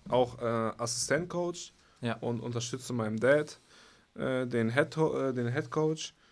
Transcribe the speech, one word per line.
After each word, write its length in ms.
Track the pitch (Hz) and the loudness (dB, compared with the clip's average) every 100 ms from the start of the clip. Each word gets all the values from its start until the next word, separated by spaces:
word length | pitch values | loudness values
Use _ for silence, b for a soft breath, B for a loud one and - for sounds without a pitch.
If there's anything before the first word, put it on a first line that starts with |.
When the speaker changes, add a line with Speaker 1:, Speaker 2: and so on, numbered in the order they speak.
| - | 0
Speaker 1:
auch, 300 | 123 123 120 | 4 2 0
äh, 60 | 117 117 110 - | -2 0 0 -2
Assistenzcoach 960 | 117 - - 139 175 175 175 175 - _ b b | -4 -2 0 0 0 -2 -4 -6 -12 _ b b
Speaker 2:
Ja. 140 | 120 110 | -6 -2
Speaker 1:
und 240 | 120 117 | -2 -4
unterstütze 520 | 120 120 117 131 - | -4 -4 -4 -6 -4
meinem 260 | 123 107 110 | -2 -2 2
Dad, 400 | 120 147 151 - B B B B B - | 6 6 4 -8 B B B B B -6
äh, 300 | 135 127 127 | -2 -2 0
den 240 | 123 113 | 0 2
Head, 240 | 123 156 160 | 2 0 2
äh, 360 | 156 135 135 | 0 2 0
den 180 | 123 120 | 0 0
Head 200 | 131 139 | -2 -2
Coach. 420 | 156 156 156 - b b | 0 0 0 -8 b b